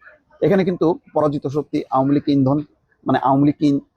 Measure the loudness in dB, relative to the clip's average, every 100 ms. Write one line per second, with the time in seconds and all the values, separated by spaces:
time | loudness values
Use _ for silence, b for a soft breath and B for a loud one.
0 | -20 -20 _ -4 0 2 0 0 -2 -2
1 | _ -2 -2 -2 -6 -6 -6 -6 -4 -2
2 | 0 0 0 2 2 0 -4 _ _ _
3 | -4 -2 2 2 2 2 0 0 -4